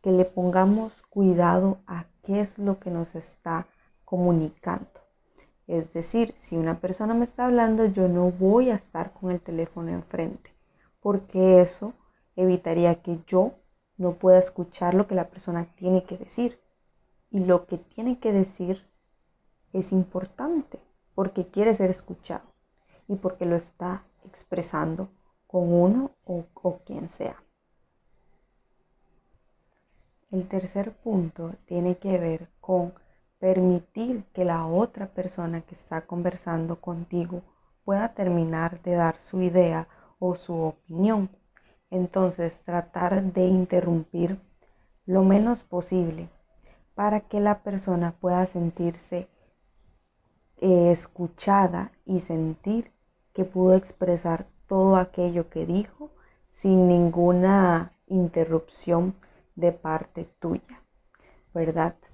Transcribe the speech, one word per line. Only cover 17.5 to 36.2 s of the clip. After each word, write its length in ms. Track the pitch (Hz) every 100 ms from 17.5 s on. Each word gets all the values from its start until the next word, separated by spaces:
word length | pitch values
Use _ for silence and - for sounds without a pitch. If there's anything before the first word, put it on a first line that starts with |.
| 180 175
que 140 | 170
tiene 400 | - - 233 247
que 120 | 226
decir 560 | 196 190 - 180 190 _ _ _ _ _ _ _ _ _
es 180 | 190 185
importante, 880 | 190 180 185 190 - 277 330 - - _ _ _ -
porque 320 | 190 196 180
quiere 260 | 196 220
ser 160 | 208 185
escuchado 540 | 180 - 175 - - - _ _ _ _ _ -
y 80 | 196
porque 300 | 185 185 175
lo 100 | 170
está 480 | 170 _ 180 190 _ _
expresando 840 | 190 - _ 175 170 156 160 165 196 _ _ _ _
con 240 | 185 175
uno 400 | 175 180 240 269 _ -
o, 200 | 175 165 -
o 160 | 180 170
quien 280 | - - 170
sea. 340 | - - - _ _ _ _ _ _ _ _ _ _ _ _ _ _ _ _ _ _ _ _ _ _ _ _ _ _ _ _ _
El 160 | 190 180
tercer 440 | 190 185 196 208
punto 640 | - 226 202 165 - 165 185 _
tiene 320 | 175 180 180
que 200 | 196 185
ver 320 | 170 160 170 _
con 340 | - 180 175 - _ _ _ _
permitir 840 | 185 185 185 180 - - 233 240 -
que 100 | -
la 220 | 180 165 160
otra 480 | 170 233 - 190
persona 480 | - 180 - 170 165
que 140 | - 170
está 260 | _ 160
conversando 800 | 165 175